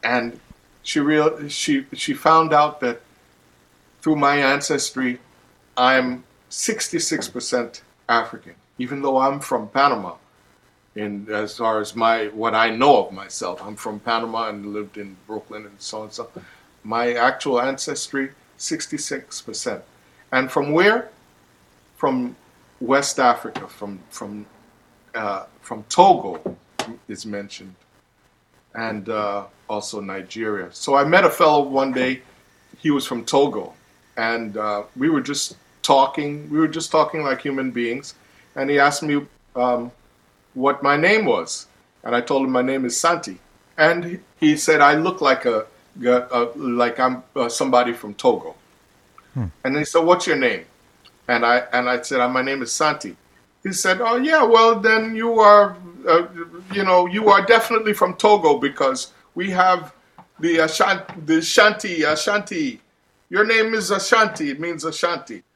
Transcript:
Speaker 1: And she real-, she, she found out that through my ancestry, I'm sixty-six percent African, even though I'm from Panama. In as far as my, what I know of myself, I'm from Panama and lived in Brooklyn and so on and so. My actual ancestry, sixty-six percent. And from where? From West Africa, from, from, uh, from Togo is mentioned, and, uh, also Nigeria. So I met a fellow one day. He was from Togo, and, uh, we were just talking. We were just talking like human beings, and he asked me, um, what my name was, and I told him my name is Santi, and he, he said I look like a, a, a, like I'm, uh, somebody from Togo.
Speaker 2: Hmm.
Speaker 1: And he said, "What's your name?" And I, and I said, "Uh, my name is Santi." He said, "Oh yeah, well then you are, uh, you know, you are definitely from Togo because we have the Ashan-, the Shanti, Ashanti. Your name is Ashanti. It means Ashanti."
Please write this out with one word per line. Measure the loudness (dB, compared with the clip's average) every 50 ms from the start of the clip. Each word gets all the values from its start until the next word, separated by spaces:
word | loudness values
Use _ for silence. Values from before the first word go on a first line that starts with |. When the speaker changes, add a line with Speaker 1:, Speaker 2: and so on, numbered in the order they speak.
| -2
Speaker 1:
And | 0 -2 -2 -2 -4 -10 -14 _ _ -20 _ _ _ _ _ _
she | -4 -2 0
real-, | 0 2 2 4 4 2 0 -2 -12 -10
she, | -8 -6 -2 0 0 -2 -2 -6 -12
she | -10 -6 -6 -6
found | 0 4 4 6 6 4 4 4
out | 2 2 2 0 -4
that | -6 -6 -6 -6 _ _ _ _ _ _ _ _ _ _ _ _ _ _ _ _ _ _ _ _ -2
through | -2 0
my | 2 2 2 2
ancestry, | 2 2 2 0 0 -2 -2 -2 -2 -2 -6 -6 -4 -4 -4 -4 -6 _ _ _ _ _ _ _ _ _ _ _
I'm | 2 4 4 4 4 2 0 -4 -8 -12 _ _ _ _ _
sixty-six | -12 -6 -4 -4 -4 -4 -6 -6 -6 -4 -4 -4 -4 -6 -6 -8
percent | -10 -10 -8 -4 -4 -4 -4 -4 -12 -20 _ _ _ _ _ -2
African, | 0 0 0 -4 -12 -18 _ -20 -20 _ _ _ _ _
even | -10 -8 -8 -6 -4
though | 0 0 2
I'm | 2 0 -2 -4
from | -6 -4 -6 -6 -6 -4
Panama. | _ 2 2 2 2 0 -6 -12 -14 -16 _ _ _ _ _ _ _ _ _ _ _ _ _ _ _
In | -10 -8 -8 -8 -10 -10 -8
as | -6 -6 -6 -6 -8
far | -4 -2 -2 -2 -2
as | -4 -6 -4
my, | 0 0 2 2 0 -2 -6 -6 -4 -4
what | -2 0
I | 0 0 0 0 2
know | 4 6 6 6 4
of | 0 -8
myself, | -16 -16 -14 -12 -8 -8 -8 -8 -10 -12
I'm | -16 -16
from | -12 -12 -12 -12 -10
Panama | -6 -4 -4 -4 -4 -6 -6 -6 -6 -6
and | -8 -10 -12 -12 -10
lived | -10 -12 -12 _ -18
in | -18 -18 -18 _ _ -14
Brooklyn | -14 -14 -14 _ -18 -18 -18
and | -20 -20 _
so | -16 -14 -12 -12
on | -14
and | -14 -14
so. | -14 -14 -14 _ -20 -20 -20 -20 _ _ _ _ _ _
My | -6 -4 -2 -2 -2 0
actual | 2 0 0 0 0 -4 -2 0 0
ancestry, | 0 -2 -4 -6 -8 -8 -8 -8 -10 -6 -6 -6 -6 -6 -10 _ _ _ _
sixty-six | _ -8 -8 -8 -8 -8 -8 -8 -10 -8 -8 -10 -10 -12 _ -16 -16
percent. | -14 -12 -12 -8 -8 -8 -8 -8 -12 _ _ _ _ _ _ _ _ _ -2
And | -2 -2 0
from | -2 -2 -2 0 2
where? | 4 4 4 4 2 -2 -8 -18 _ _ _ _ _ _ _ _ _ _ _ _ _ _ _ _
From | _ -2 -2 0 0 -4 -6 -10 _ _ _ _ _ _ _ _ _
West | -4 0 0 0 0 -2 -2 2
Africa, | 2 2 2 2 -4 -12 -14 -14 -16 -16
from, | -16 -14 -14 -14 -14 -14 -18 _
from, | -18 -16 -14 -14 -14 -14 -16 _ _ _ _ _ _ _ _ _ _ _ _ _ -10
uh, | -8 -6 -6 -6 -8 -10 -14 _ _
from | _ -14 -14 -14 -12 _
Togo | 4 6 6 6 6 2 0 -8 -12 -10 -10 -12 -12 _ _ _ _ -10 -10 -10 -10 -18 _
is | -16 -16 -14 -12 -10 -10 -10
mentioned, | -12 -14 -18 -20 -20 -20 -20 _ _ _ _ _ _ _ _ _ _ _ _ _ _ _ _ _ _ _ _
and, | -10 -8 -8 -8 -8 -8 -6
uh, | -4 -4 -4 -4 -4 -6 -10 -12 _ _ _ -8
also | -8 -8 -6 -8 -10 -10
Nigeria. | -10 -10 -10 -12 -12 -12 -10 -6 -6 -4 -4 -6 -8 -10 -12
So | -10 -2 2 2
I | 2 4
met | 6 4 6 6
a | 4
fellow | 4 4 4 6 6 4 2
one | 2 0 0 0 0 0
day. | -2 -2 -2 -2 -6 -10 _ _ _ _ _ _ _ _ _ -20 _
He | -2 0
was | 0 0 -2
from | -4 -8 -8 -6
Togo, | 0 4 4 4 4 0 -6 -10 -10 -16 _ _ _ _ _ _ _ _
and, | -4 -2 -2 -2 -4 -6 -6 -6
uh, | -4 -4 -2 -4 -4 -6 -10 _
we | -2 0 2 2
were | 0 0 -2 -6
just | -6 -8 -8 -10 _ _ _ _ _ 2
talking. | 4 4 6 4 4 0 -4 -6 -6 -6 -8 -10 -4
We | 0 0
were | 0 0 0 -6
just | -8 -2
talking | 2 2 2 2 0 -4 -2
like | -2 -4 -4 -4 -6
human | -4 -4 -4 -4
beings, | -4 -4 -4 -4 -4 -6 -10 -14 -20 _ _ _ _ _ _ _ _
and | -6 -2 0
he | 2 4
asked | 4 4 2 0 -4
me, | -2 -2 -2 -2 -6 _ _ _ _ _
um, | -2 0 0 0 -2 -4 -8 -14 _ _ _ _ _ _ _ _ _ _ _ _
what | -2 0 0 0 0 0
my | 0 2
name | 2 4 2 2 2 2
was, | 0 0 -2 -2 -6 -10 -14 -14 _ _ _ _ _ _ _ -8
and | -4 -2
I | -2
told | -2 0 -2 -2 0
him | 0
my | 0 0 0 0 -2
name | -2 -4
is | -4 -4 -2
Santi, | 0 0 0 0 -4 -12 -16 -16 _ _ _ _ _ _ _
and | 2 2 2 2 0 -4
he, | -8 -10 -12 -14 _ _ _
he | 2 2 2
said | 2 2 2 4 6
I | 6 6 6 4 0
look | -2 -2 0
like | 2 2 2 2 0
a, | -2 -2 -2 -4 -6 _ _ _ _ _ -4 0
a, | 2 2 2 0 -2 -2 -2
a, | -2 -2 -4
like | -8 -6 -4 0 0 0 0 0 0
I'm, | 0 0 0 -2 -12 _ _
uh, | -4 -4 -4
somebody | -2 -4 -2 2 4 4 2 2 -4
from | -8 -10 -14 -14
Togo. | 0 0 2 2 2 -4 -12 -16 _ _ _ _ _ _ _ _ _ _ _ _ -20 _ _ _
Speaker 2:
Hmm. | -6 -6 -6 -8 _ _
Speaker 1:
And | -4 -2
he | -2 -4
said, | 0 0 2
"What's | 6 6 4 4 4
your | -2 0 2 2 0
name?" | 0 -2 -8 _ _ _ _ _ _ _ _ -20 _ _ _ -2
And | 0 2 4
I, | 4 4 2 2 0 -2
and | -2 0 0
I | -2 -4 -4
said, | -2 0 0
"Uh, | 0 2
my | 2 0 -2
name | -2 -4 -6 -6
is | -6 -4
Santi." | 0 0 0 0 -2 -8 -14 -14 _ _ _ _ _ _ _ _ _ _
He | -8 -6
said, | -2 0 0 0 2
"Oh | 0 0 0
yeah, | 0 0 2 4 4 6
well | 6 6 8 8 6 4 4
then | 2 2 2 2 0 -4 -6
you | -4 -2 0 2 6
are, | 8 10 10 10 8 6 2 -10 -18 -20 -20 -8 0 2
uh, | 2 2 2 0 -10 -14 -16 -14 -16 -20 -14 -6 -4
you | -2 2
know, | 4 6 4 4
you | 4 0 2 4 6
are | 6 6 6
definitely | 6 4 4 4 2 -2 0 0 0 2
from | 2 0 0 0
Togo | 2 4 6 6 6 6 4 2 4
because | 0 -4 -2 0 0 0 0 -2 -6 -12 _ _ _ _ _
we | -6 -6 -4
have | 2 2 4 4 4 2 0 -12 -20 _ _ _ _ -20 -20 _ _ _
the | -2 0 2 2 2
Ashan-, | 0 2 0 0 0 0 -2 -6 -14 -16 -16 -2
the | 0 0 0 0 2 4
Shanti, | 6 6 6 4 0 -6 -8 -4 -2 0 0 0
Ashanti. | -2 -2 -2 -2 -2 -4 -4 -6 -4 -4 -6 -6 -10 _ _ _ _ _ _ _ _ _ _
Your | 0 0 2
name | 4 4 2 2 2 0
is | -4 -2 -2 -2
Ashanti. | -4 0 2 2 2 2 2 -2 -6 -6 -6
It | -6 -6
means | -8 -8 -8 -6 -8
Ashanti." | -8 -6 -4 -4 -4 -4 -4 -8 -14 -18 -20 _ _ _